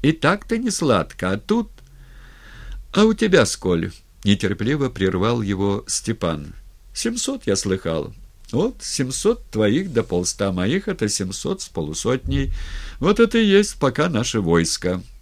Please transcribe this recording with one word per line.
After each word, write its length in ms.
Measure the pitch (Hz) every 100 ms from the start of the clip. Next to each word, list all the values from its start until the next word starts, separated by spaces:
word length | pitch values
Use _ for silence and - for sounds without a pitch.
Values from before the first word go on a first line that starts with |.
И 120 | 143
так-то 440 | 160 147 196 - 226
не 140 | 240
сладко, 640 | 190 156 104 76 - 92
а 40 | 101
тут». 320 | - 226 220 - - - - - - - - - - - -
«А 120 | -
у 100 | 220
тебя 320 | 220 214 180 110
сколь?» — 460 | - 92 87 85 - _ _
нетерпеливо 680 | 101 101 101 95 107 147 135
прервал 540 | - 95 92 107 120
его 420 | 101 95 101 101 -
Степан. 680 | - - 113 85 80 73 - - - -
«Семьсот, 540 | - 233 240 - 269 -
я 100 | 98
слыхал. 600 | 104 92 87 80 - - - - -
Вот 260 | 117 214 -
семьсот 640 | - - 131 131 202 233 -
твоих 420 | 110 104 131 196
да 80 | 117
полста 500 | - 87 90 - 98
моих — 360 | 90 92 175 208
это 200 | 180 107
семьсот 540 | - 92 98 - 196
с 80 | -
полусотней. 840 | - 76 80 113 131 - 139 135 - - - - -
Вот 200 | 156 208
это 180 | 233 226
и 80 | 214
есть 320 | 196 208 -
пока 320 | 139 120 165
наше 320 | 127 - 113
войско. 600 | 87 85 85 - 90 92 90 -